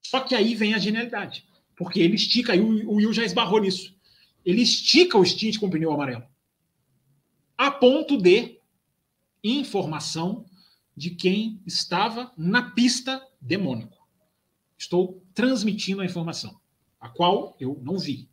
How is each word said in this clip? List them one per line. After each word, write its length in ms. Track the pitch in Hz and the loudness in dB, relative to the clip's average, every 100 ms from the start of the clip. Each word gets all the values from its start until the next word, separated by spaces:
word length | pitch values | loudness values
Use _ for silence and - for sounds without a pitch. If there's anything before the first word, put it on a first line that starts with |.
| - | -4
Só 140 | 262 | -6
que 140 | 262 | -2
aí 200 | 247 214 | 0 2
vem 200 | 226 208 | 2 0
a 40 | 220 | 0
genialidade, 640 | 180 220 240 233 175 - _ _ _ | 0 -2 -4 -8 -10 -14 _ _ _
porque 240 | _ 175 175 | _ -6 2
ele 160 | 165 | 2
estica, 400 | 202 - 226 240 | 2 0 0 2
e 60 | 185 | 2
o, 300 | 220 220 214 | 4 2 0
o 40 | 208 | 2
Will 160 | 214 | 2
já 120 | 208 | 2
esbarrou 340 | 226 180 214 214 | -2 -2 2 2
nisso, 380 | 196 185 - _ _ _ _ _ | 2 -2 -8 _ _ _ _ _
ele 180 | - 196 | -2 2
estica 560 | 247 - - 277 359 220 | 2 2 4 6 6 6
o 60 | |
stint 340 | 175 - 220 214 | 4 2 -4 -2
com 80 | 196 | -2
o 40 | |
pneu 220 | 160 160 | -2 -2
amarelo, 300 | 147 139 120 - _ _ _ _ _ _ _ _ _ _ _ _ - | -2 -4 -6 -14 _ _ _ _ _ _ _ _ _ _ _ _ -4
a 100 | 269 | -2
ponto 460 | 277 247 262 - 277 | 4 4 4 2 4
de 440 | 180 196 240 - _ _ _ _ _ _ _ _ | 6 6 2 -14 _ _ _ _ _ _ _ _
informação 1000 | 202 269 - 202 156 156 - 160 175 226 - _ _ _ _ - | -2 -2 -2 -4 -4 -6 -8 -6 -4 -6 -12 _ _ _ _ -12
de 140 | 156 | -12
quem 500 | 175 185 196 220 220 - | -2 0 0 -2 -8 -8
estava 680 | - - 175 220 220 247 - | -6 -4 -2 -2 -4 -12 -6
na 340 | 165 226 240 | 0 0 0
pista 500 | - 247 240 - 262 - _ | 2 2 2 -6 -10 -10 _
demônico. 560 | 120 190 175 120 117 _ _ _ _ _ _ _ _ _ | -6 -4 -2 -6 -10 _ _ _ _ _ _ _ _ _
Estou 440 | - 180 185 - _ | -2 0 0 -4 _
transmitindo 680 | - 247 262 214 185 - 196 | -2 0 2 -2 -2 -4 -4
a 40 | |
informação, 560 | 185 175 165 156 104 - _ _ _ _ | -4 -6 -6 -8 -12 -16 _ _ _ _
a 80 | 120 | -20
qual 480 | - 175 - - _ | 0 2 2 -2 _
eu 220 | 131 143 | -8 -8
não 160 | 127 190 | -6 -6
vi. 300 | 147 127 - | -4 -8 -10